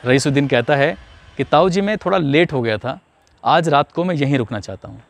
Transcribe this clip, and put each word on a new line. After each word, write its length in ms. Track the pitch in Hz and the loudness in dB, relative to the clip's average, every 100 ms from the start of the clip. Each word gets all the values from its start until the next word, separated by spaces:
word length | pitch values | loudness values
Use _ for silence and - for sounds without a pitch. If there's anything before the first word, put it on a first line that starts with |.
रईसुद्दीन 440 | 123 135 147 139 139 | 2 2 2 0 0
कहता 280 | 127 120 143 | 0 0 0
है 180 | 143 190 - - - - | 0 -2 -16 -20 -20 -8
कि 80 | |
"ताऊ 240 | 135 151 185 | 0 2 2
जी, 120 | 180 | 0
मैं 160 | 196 214 | -2 -4
थोड़ा 200 | 180 190 | -2 -2
लेट 340 | 147 147 175 | 2 2 2
हो 100 | 139 | 0
गया 160 | 117 107 | -2 -4
था, 200 | 123 160 _ _ _ _ | -6 -12 _ _ _ _
आज 240 | 117 156 165 | 0 2 2
रात 240 | 143 147 | 0 0
को 120 | - | -4
मैं 100 | 180 | -4
यहीं 240 | 160 139 143 | -2 0 0
रुकना 220 | 113 110 | -2 -8
चाहता 280 | 101 98 - | -10 -16 -18
हूँ।" 140 | 107 | -20